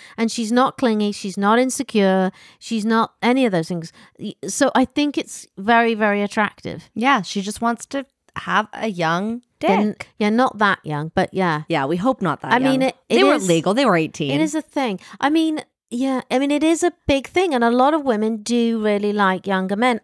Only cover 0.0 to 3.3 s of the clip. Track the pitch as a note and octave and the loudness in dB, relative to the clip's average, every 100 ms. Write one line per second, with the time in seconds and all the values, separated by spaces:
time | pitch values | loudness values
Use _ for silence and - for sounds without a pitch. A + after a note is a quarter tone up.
0 | - - A3+ - A3 A#3+ C4+ - B3 G#3+ | -18 -4 -4 -2 0 2 2 2 0 0
1 | G#3 G3+ G3+ F#3+ G3+ A3+ C4 - C4+ A3 | -2 -4 -8 -2 2 4 2 -2 -2 2
2 | G3 F#3+ F#3 - - _ - A3+ G#3+ A3+ | 4 4 0 -4 -20 _ -8 -4 0 0
3 | A3 - A3+ | 0 -2 0